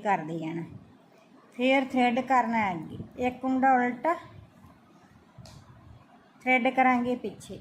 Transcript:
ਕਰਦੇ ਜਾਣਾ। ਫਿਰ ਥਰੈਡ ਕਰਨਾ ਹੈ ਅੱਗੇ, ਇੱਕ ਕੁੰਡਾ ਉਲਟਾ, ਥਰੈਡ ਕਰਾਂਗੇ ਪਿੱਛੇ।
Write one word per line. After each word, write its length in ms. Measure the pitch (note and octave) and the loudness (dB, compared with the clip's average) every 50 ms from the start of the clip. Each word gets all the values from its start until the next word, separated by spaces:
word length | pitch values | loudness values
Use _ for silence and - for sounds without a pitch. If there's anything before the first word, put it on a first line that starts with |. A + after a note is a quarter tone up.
| G3+ | -2
ਕਰਦੇ 360 | G#3+ G3 F3 D#3 D3+ E3 E3 | 0 0 0 -2 -6 -8 -6
ਜਾਣਾ। 240 | D#3+ D#3+ E3 E3+ E3+ - - - - - - - _ _ _ _ _ _ _ - _ _ - | -6 -6 -6 -8 -8 -10 -14 -18 -20 -20 -20 -20 _ _ _ _ _ _ _ -20 _ _ -6
ਫਿਰ 280 | - B3 C4 C4 C#4 C4 | -2 2 4 4 4 2
ਥਰੈਡ 340 | B3+ - B3+ B3 B3 A#3 B3+ | 0 0 2 2 2 2 0
ਕਰਨਾ 380 | B3+ B3+ C4+ B3 A#3 A3+ A#3 A3+ | 0 2 2 2 2 2 0 0
ਹੈ 140 | G#3+ G3 F3+ | 0 0 -2
ਅੱਗੇ, 240 | E3 D#3 - - - - - - - | -4 -8 -10 -12 -14 -14 -14 -8 -4
ਇੱਕ 200 | B3 B3 B3 - | -4 -4 -4 -2
ਕੁੰਡਾ 320 | - C4 C4 C4 B3+ C4+ C4 | -4 -2 0 2 4 4 4
ਉਲਟਾ, 400 | B3 B3 B3 A#3+ B3 - D#4 F4 E4 - - - - - - _ - - - - _ _ _ _ - _ _ _ - _ _ _ - - - - - - - - - - - - - - _ - - _ _ _ - - | 4 2 0 -2 -2 0 -2 -2 -2 -4 -14 -20 -20 -20 -20 _ -20 -20 -20 -20 _ _ _ _ -20 _ _ _ -20 _ _ _ -20 -20 -20 -20 -20 -20 -20 -20 -20 -20 -20 -20 -20 -20 _ -20 -20 _ _ _ -8 -2
ਥਰੈਡ 260 | B3 B3+ B3+ A#3 C4 | 0 0 2 2 2
ਕਰਾਂਗੇ 460 | B3+ C4+ C4 B3+ B3+ A#3+ A#3+ B3 B3 | 2 4 4 4 4 2 2 0 -2
ਪਿੱਛੇ। 420 | B3 - G#3 - - - - G3 - | -4 -4 -10 -10 -12 -16 -16 -16 -16